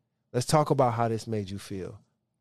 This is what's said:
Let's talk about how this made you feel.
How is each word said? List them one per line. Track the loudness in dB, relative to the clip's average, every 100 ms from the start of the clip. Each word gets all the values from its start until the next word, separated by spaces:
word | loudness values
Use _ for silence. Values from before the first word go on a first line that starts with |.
| _ _ _
Let's | -2 2
talk | 4 4
about | 4 2
how | 2 0
this | -2 -4
made | -4 -4
you | -8
feel. | -10 -8 -10 -12 _ _ _ _